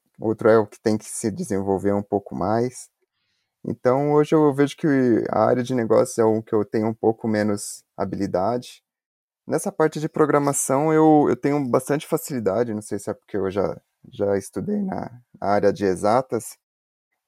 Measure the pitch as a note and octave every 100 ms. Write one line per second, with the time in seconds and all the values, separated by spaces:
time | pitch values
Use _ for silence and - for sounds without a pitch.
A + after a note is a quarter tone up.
0 | _ - A2 A2 A2+ A2+ G#2 - A2 A2
1 | - - A2+ G2 F#2 G2 G2 F#2+ G2 G2+
2 | G2+ G2 - C2+ F#2 A2+ B2+ - - _
3 | _ _ _ _ _ _ - - B2 C3+
4 | D3 D3 D3 D#3 D3+ C3+ C#3+ - D#3+ C3+
5 | B2+ G#2+ - - A#2 B2 B2 B2+ A2 A2
6 | B2 - A2+ A2 A2 A2 G2+ A#2 A2 A2
7 | A2 A2 A2+ G#2+ G#2+ G#2 - - _ -
8 | F#2+ F2+ G2 F2+ G2 B2 C3 - _ _
9 | _ _ _ _ - D3 G3+ - D#3 D#3
10 | D#3 - D3+ C#3+ C#3+ C#3 - C3+ D#3 D#3
11 | D#3+ D3+ A2+ A#2+ C#3+ D3 B2+ B2+ - C#3
12 | - D#3 - C3 G2 G2+ A#2+ G#2+ - G2+
13 | - G2+ _ G#2 F#2+ G2 F2+ - - _
14 | - - G2+ G2 - G2+ E3 G#3 F#3+ -
15 | - B2 _ - G2 G#2 G2+ F#2+ G2 F2+
16 | G2+ B2 - A2+ - - _ _ _ _
17 | _ _